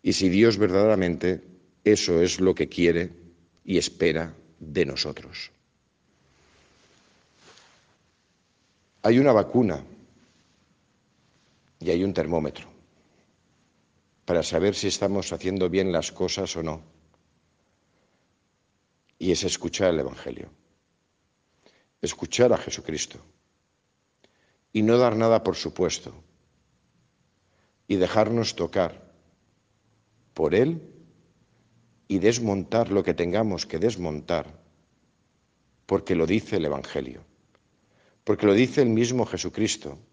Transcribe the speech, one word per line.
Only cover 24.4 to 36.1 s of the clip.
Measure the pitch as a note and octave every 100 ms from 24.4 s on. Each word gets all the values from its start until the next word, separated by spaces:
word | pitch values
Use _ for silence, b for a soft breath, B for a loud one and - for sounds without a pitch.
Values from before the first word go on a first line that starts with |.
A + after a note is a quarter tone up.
| _ _ _
y | G#2+
no | G#2+ A#2+
dar | B2 A2
nada | A2+ A2+
por | - E2
supuesto | E2 - F2+ - - D#2 _ _ _ _ _ _ _ _ _ _ _ _ _ _ _ _ -
y | G2
dejarnos | F2+ A2 G#2+ A#2 A2+
tocar | - E2+ G2 E2+ - - _ _ _ _ _ _ _ _ _ _ _ _
por | - D#2
Él | F#2+ C#3 E3 - - - _ _ _ _ _ _ _ _ _ _
y | G2
desmontar | G2+ A#2 A2+ G2 - A2+ G#2+
lo | G2
que | F2+
tengamos | E2 F2 G2 A2 E2+ -
que | D#2+
desmontar, | A2 F#2+ E2+ D2+ C#2 E2+ - - _ _ _ _ _ _ _ _ _ _ _ _ -
porque | G2 -